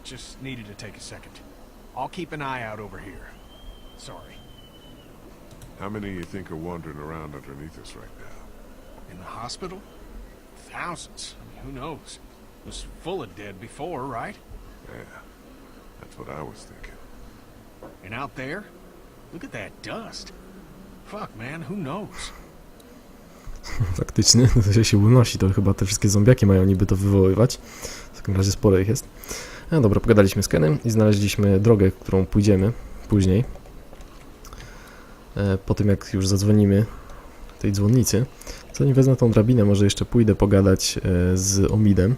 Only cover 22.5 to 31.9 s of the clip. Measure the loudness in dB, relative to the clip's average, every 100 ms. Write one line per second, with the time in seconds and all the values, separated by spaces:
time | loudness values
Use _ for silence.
22.5 | -20 -20 -20 -20 -20 -20 -20 -20 -20 -16
23.5 | -14 -8 -4 -4 -4 -4 -2 2 4 4
24.5 | 4 4 2 4 4 6 6 4 2 0
25.5 | 2 0 0 -2 0 0 4 4 6 6
26.5 | 4 4 2 2 0 2 4 4 4 2
27.5 | 0 -14 -16 -16 -16 -18 -12 -4 0 0
28.5 | 2 4 4 2 -2 -6 -20 -16 -14 -14
29.5 | -18 -4 2 4 2 4 6 6 4 0
30.5 | 2 2 0 0 2 4 4 0 0 2
31.5 | 4 4 6 4